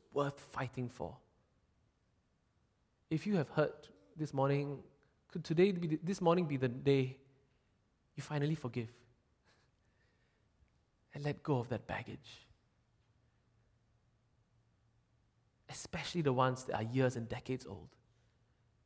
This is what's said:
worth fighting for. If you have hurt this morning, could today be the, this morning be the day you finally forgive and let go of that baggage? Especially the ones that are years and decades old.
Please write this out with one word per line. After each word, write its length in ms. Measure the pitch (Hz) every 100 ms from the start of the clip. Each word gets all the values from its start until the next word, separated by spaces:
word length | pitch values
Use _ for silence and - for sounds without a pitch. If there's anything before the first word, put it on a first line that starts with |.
| _
worth 260 | 135 143 -
fighting 500 | - - 131 - 123
for. 280 | - 82 127 _ _ _ _ _ _ _ _ _ _ _ _ _ _ _ _ _ _ -
If 160 | 156 208
you 80 | 202
have 100 | 147
hurt 400 | - 151 - - - - -
this 160 | 151
morning, 460 | 135 135 143 143 139 - _ _ _ _
could 100 | 185
today 300 | 156 160 190
be 160 | 180 170
the, 100 | 156
this 200 | 165 190
morning 260 | 175 180 170
be 100 | 139
the 120 | 127
day 480 | 123 139 139 131 131 _ _ _ _ _ _ _ _ _
you 80 | -
finally 320 | 135 151 147
forgive 380 | 160 123 120 113 - - _ _ _ _ _ _ _ _ _ _ _ _ _ _ _ _ _ _ _ _
and 100 | 139
let 180 | 147 139
go 160 | - 135
of 120 | 120
that 180 | 110 -
baggage? 580 | - 117 - - - - _ _ _ _ _ _ _ _ _ _ _ _ _ _ _ _ _ _ _ _ _ _ _ _ _ _ _ _ _ _ _ -
Especially 520 | - - 170 147 175
the 120 | 151
ones 300 | 127 131 127
that 120 | - 104
are 80 |
years 320 | 110 131 131 123
and 120 | 113
decades 380 | 123 - 127 -
old. 220 | 95 85 _ _ _ _ _ _ _ _ _